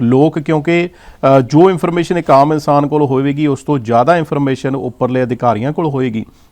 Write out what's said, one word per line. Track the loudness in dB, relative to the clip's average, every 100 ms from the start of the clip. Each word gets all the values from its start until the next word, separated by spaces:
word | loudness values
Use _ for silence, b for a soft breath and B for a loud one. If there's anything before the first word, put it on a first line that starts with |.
ਲੋਕ, | 0 2 2 0
ਕਿਉਂਕਿ, | -2 -2 0 -2 -2 b b b 2 4
ਅ, |
ਜੋ | 4 4 4
ਇਨਫਰਮੇਸ਼ਨ | 2 -2 -2 -2 -4
ਇੱਕ | 2
ਆਮ | 2 4
ਇਨਸਾਨ | 0 0 0 0
ਕੋਲ | 0
ਹੋਵੇਗੀ | 0 0 -2 -2 -2
ਉਸ | -2
ਤੋਂ | -2 -4
ਜ਼ਿਆਦਾ | 0 2 2 2
ਇਨਫਰਮੇਸ਼ਨ | 0 -2 -2 -2 -4 -6
ਉੱਪਰਲੇ | -8 -4 -2 -2
ਅਧਿਕਾਰੀਆਂ | -2 -2 -2 -2 -4
ਕੋਲ | -4 -4
ਹੋਏਗੀ | -2 -4 -4 -8 b b